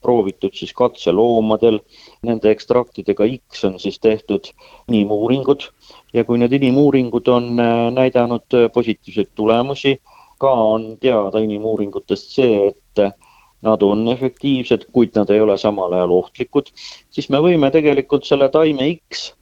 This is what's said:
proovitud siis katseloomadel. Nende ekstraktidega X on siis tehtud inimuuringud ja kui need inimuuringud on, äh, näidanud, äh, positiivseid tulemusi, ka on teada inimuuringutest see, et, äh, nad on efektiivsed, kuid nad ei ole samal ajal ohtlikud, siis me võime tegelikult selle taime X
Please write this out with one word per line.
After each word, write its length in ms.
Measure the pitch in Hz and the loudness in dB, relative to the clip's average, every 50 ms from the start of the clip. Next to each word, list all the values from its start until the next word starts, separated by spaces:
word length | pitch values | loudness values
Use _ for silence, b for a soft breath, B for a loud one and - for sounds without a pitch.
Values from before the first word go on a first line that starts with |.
proovitud 520 | - - 123 117 101 98 95 _ - 98 - | 0 0 0 0 0 -2 -4 _ -6 -6 -6
siis 180 | - - - - | -8 -14 -14 -4
katseloomadel. 1040 | - 123 120 - - - 85 87 98 113 120 117 113 110 107 110 107 117 117 110 107 _ b b b b b b b - | -2 -2 -2 -2 -2 -2 -2 0 2 2 2 2 0 0 0 0 2 2 2 2 0 _ b b b b b b b -6
Nende 240 | 117 117 110 107 107 | -6 -6 0 2 0
ekstraktidega 760 | 107 - - - 120 123 120 - _ - 92 - 98 - 104 113 135 | 0 0 -2 -2 0 0 0 -2 _ -10 -4 -4 -2 0 0 -2 -2
X 280 | 123 _ _ - - - | -6 _ _ -10 -4 -4
on 140 | 98 95 92 | -4 -4 -4
siis 180 | - 98 87 - | -8 -8 -8 0
tehtud 500 | - 113 107 107 - - 104 98 - - _ b b b b b b - | 0 0 0 0 -4 -4 -4 -4 -4 -8 _ b b b b b b -2
inimuuringud 760 | 120 107 104 101 107 104 107 113 127 139 131 127 143 139 - - _ b b b b b b b | 0 0 0 0 0 -2 0 0 0 0 2 0 0 0 -2 -20 _ b b b b b b b
ja 120 | - 120 113 | -4 -4 -2
kui 140 | - 120 120 | 0 0 0
need 140 | 120 120 | 2 0
inimuuringud 760 | 131 139 139 127 123 139 147 143 135 135 127 120 107 120 120 127 | 0 2 2 2 2 4 4 4 4 2 0 0 -4 -2 0 2
on, 220 | 123 123 120 120 120 120 | 0 0 0 -2 -2 0
äh, 280 | 120 117 117 117 117 117 123 | 0 0 0 0 0 -2 0
näidanud, 520 | 131 131 131 - 127 120 120 120 113 _ _ - | 0 0 2 2 0 0 0 -2 -6 _ _ 2
äh, 160 | 123 117 110 | 2 2 2
positiivseid 600 | - 123 117 113 107 _ _ - - 107 98 - _ | 2 -2 -2 -2 -6 _ _ -10 -6 -6 -6 -6 _
tulemusi, 680 | - 107 107 113 117 123 139 - - - 139 135 - b b b b b b b _ | -2 0 0 2 0 0 -4 -6 -4 -2 -2 -4 -4 b b b b b b b _
ka 140 | - 135 | 0 0
on 440 | 131 120 110 107 110 113 113 110 110 - | 2 2 2 2 0 0 -4 -8 -14 -4
teada 380 | - 131 120 110 101 98 92 110 | -2 0 0 0 -2 -2 -2 -2
inimuuringutest 1000 | 110 107 104 104 107 110 110 104 104 101 98 101 - - 101 - - - - | -2 -2 -4 -4 -4 -4 -4 -4 -4 -6 -6 -12 -6 -6 -6 -6 -6 -8 -2
see, 320 | - 131 123 110 101 101 101 | 0 2 2 2 2 2 0
et, 300 | - _ _ _ _ - | -2 _ _ _ _ -2
äh, 140 | 104 98 - b b b b b b b b _ | -2 -2 -2 b b b b b b b b _
nad 200 | - 110 110 101 | -2 -2 0 2
on 260 | 101 98 104 107 113 117 | 2 0 2 0 -2 -2
efektiivsed, 800 | 120 123 135 127 - _ - 143 139 127 120 - 123 107 - _ | -4 -4 -4 -6 -6 _ -4 -2 -2 -2 0 -2 -2 -2 -2 _
kuid 200 | _ 127 117 - _ | _ 0 0 2 _
nad 160 | 107 104 92 | -2 0 2
ei 100 | 101 107 | 2 2
ole 180 | 110 107 101 95 | 4 2 0 0
samal 340 | - 107 104 101 92 87 | 0 -2 -2 -2 -4 -2
ajal 180 | 90 92 90 87 | 0 0 0 2
ohtlikud, 640 | 87 90 87 - _ - 123 - - 143 139 - B B B B B B B B | 2 0 0 -2 _ -10 -10 -4 -4 -4 -4 -4 B B B B B B B B
siis 180 | _ - 143 - | _ -10 -6 -2
me 100 | 139 139 156 | -2 2 2
võime 260 | 180 180 160 143 135 | 2 2 2 2 2
tegelikult 540 | 143 160 151 151 143 139 135 _ 143 139 - | 2 2 2 2 2 0 0 _ -2 -2 0
selle 240 | - 151 139 139 135 | 0 0 2 2 2
taime 400 | 135 156 160 156 151 135 127 147 175 165 _ _ | 2 2 2 2 0 0 -2 -2 -2 -6 _ _
X 240 | - - - - _ _ | -14 -14 -14 -14 _ _